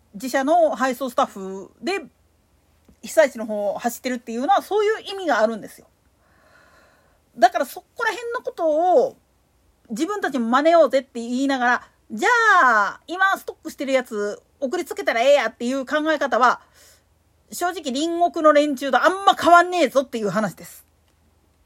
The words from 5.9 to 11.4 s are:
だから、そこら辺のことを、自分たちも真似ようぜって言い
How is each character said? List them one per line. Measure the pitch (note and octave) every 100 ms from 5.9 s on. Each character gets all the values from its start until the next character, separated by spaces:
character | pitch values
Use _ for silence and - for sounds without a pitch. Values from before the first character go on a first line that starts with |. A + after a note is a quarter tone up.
| _ _ _ _ _ _ _ _ _ _ _ _ _ _ -
だ | E4+
か | F4
ら、 | C#4
そ | -
こ | - _
ら | A4+
辺 | G#4 A#4
の | A#4+
こ | -
と | A#4+ E4 D4+ F4+ E4 E3+
を、 | - _ _ _ _ _ _ _
自 | G#3+ E4
分 | G#4
た | F#4
ち | C4
も | A3+
真 | B3+
似 | D#4
よ | E4+ C#4+
う |
ぜ | C4
っ |
て | B3+ A#3
言 | A#3
い | B3